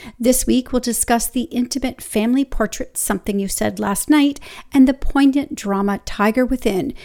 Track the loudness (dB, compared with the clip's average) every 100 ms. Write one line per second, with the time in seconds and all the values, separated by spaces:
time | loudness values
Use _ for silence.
0 | -18 0 2 2 2 0 0 -2 -2 -2
1 | 0 0 0 -4 -4 -4 -4 -4 -6 -6
2 | -4 -2 2 2 0 0 -2 -4 -10 -6
3 | -4 -4 -4 -4 -4 -2 -4 -2 -4 -2
4 | 2 4 4 0 -10 -18 0 4 4 4
5 | 0 4 4 4 -2 -6 -2 0 0 -2
6 | -4 0 2 2 0 0 0 -2 -2 -6